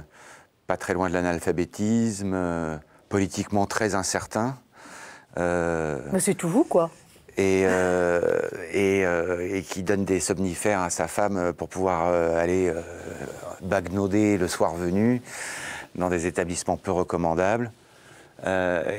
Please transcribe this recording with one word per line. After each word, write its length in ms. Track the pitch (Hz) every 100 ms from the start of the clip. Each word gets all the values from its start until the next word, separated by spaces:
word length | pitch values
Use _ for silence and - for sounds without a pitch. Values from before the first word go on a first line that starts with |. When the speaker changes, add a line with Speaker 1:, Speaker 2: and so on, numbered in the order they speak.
| 76 - - - - _ -
Speaker 1:
pas 100 | 92
très 160 | -
loin 140 | 87 92
de 40 |
l'analphabétisme, 1200 | 90 87 82 92 85 85 - 104 117 113 98 98 92
euh, 400 | 87 85 80 78 - - -
politiquement 560 | 101 98 - 95 104 98
très 300 | - 110 95
incertain. 600 | 90 92 - 107 123 135 - - - - - - - -
Euh, 580 | 87 87 85 82 78 71 71
Speaker 2:
Mais 80 | 185
c'est 160 | 202 -
tout 140 | 170
vous, 140 | 214 339
quoi. 260 | 180 165 - - - - -
Speaker 1:
et, 260 | 98 95 95
euh, 560 | 92 92 90 87 87 85 82 - - 82
et, 320 | 92 98 98 92
euh, 500 | 85 87 87 90 95
et 60 |
qui 180 | 80 95
donne 240 | 92 101 90
des 140 | 92
somnifères 600 | - 90 95 82 107 98
à 100 | 87
sa 160 | - 78
femme, 300 | - 101 98
euh, 140 | 87
pour 160 | 82 82
pouvoir, 360 | 92 95 87 87
euh, 300 | 87 82 82
aller, 280 | 85 92 90
euh, 120 | 82 - - - - 69 - 87 -
bagnauder 760 | 92 98 87 98 98 104 107 101
le 100 | 87
soir 280 | - 98 82
venu 460 | 87 98 113 123 - - - - - - - -
dans 140 | 90
des 180 | 87 85
établissements 480 | 87 87 85 - 82
peu 140 | 98
recommandables. 800 | 90 90 87 85 82 92 117 120 - - - - - - - 92
Euh, 380 | 92 90 87 -